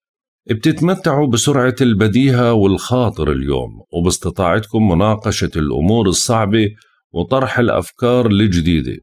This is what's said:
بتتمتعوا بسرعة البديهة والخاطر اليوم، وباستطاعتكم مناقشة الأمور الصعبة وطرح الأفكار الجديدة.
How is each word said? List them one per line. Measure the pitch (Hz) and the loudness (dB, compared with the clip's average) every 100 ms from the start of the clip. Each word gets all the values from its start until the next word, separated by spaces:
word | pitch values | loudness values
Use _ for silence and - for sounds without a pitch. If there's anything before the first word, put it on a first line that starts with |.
| _ _ _ _ - | _ _ _ _ -6
بتتمتعوا | 113 160 156 165 185 170 139 147 | -2 0 0 0 0 -2 0 0
بسرعة | 113 - 135 127 113 | 0 0 0 0 0
البديهة | 123 101 110 110 135 123 120 | 0 2 2 2 2 2 2
والخاطر | 110 98 90 - 127 113 82 76 | 2 2 0 -2 -2 -2 -2 -2
اليوم، | 69 69 65 58 53 - | -2 -2 -4 -6 -12 -10
وباستطاعتكم | 87 87 - 90 85 87 101 107 113 107 | -2 -2 -2 -4 -2 0 0 -2 0 2
مناقشة | 82 107 107 107 - 82 82 | 2 2 0 -4 -4 -4 -2
الأمور | 76 62 85 117 95 | -4 0 0 2 2
الصعبة | 82 - 113 101 110 104 107 _ _ _ | 0 0 0 0 0 0 -4 _ _ _
وطرح | - 87 131 127 - | -8 -2 -2 -2 0
الأفكار | 117 - 87 - 120 123 117 | 0 0 -4 -4 0 2 2
الجديدة. | 101 107 87 80 82 62 55 | 2 2 2 2 0 -2 -8